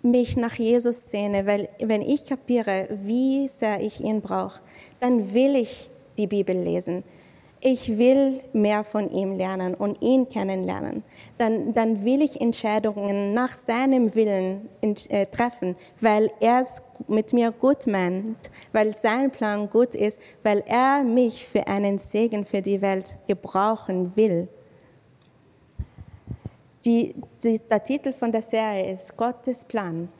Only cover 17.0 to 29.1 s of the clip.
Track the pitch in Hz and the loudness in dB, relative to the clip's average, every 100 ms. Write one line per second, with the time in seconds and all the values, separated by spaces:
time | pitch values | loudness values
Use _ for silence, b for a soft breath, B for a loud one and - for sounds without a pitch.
17 | - 214 214 240 233 220 254 294 240 196 | -2 -2 2 2 2 2 2 2 0 0
18 | 180 185 220 226 - B B 220 214 214 | 0 -2 -6 -10 -14 B B 0 0 0
19 | 226 233 269 262 214 208 208 226 247 - | 0 2 0 0 -2 -2 0 2 2 2
20 | 208 - B B 214 202 - 233 262 285 | -2 -4 B B 0 0 2 2 4 4
21 | 254 240 240 240 - 208 - 202 202 202 | 4 4 2 -2 -4 -2 0 0 0 -2
22 | - 208 226 214 202 202 190 196 196 190 | -2 0 0 0 -2 -4 0 0 0 -2
23 | 190 - - 190 - 190 208 220 - 185 | -6 -12 -4 -4 -2 0 2 0 -2 -2
24 | 180 202 220 170 185 - b b b b | 0 2 4 2 -2 -12 b b b b
25 | _ _ _ _ _ _ _ - B B | _ _ _ _ _ _ _ -14 B B
26 | B B - B B B _ _ 233 233 | B B -14 B B B _ _ 2 2
27 | - - - - 233 220 - 214 - 277 | 0 -6 -16 -4 0 0 0 -2 0 -4
28 | 277 262 233 220 226 220 220 202 190 185 | -4 -4 -2 -2 -2 -2 -2 -2 -4 -6
29 | - | -12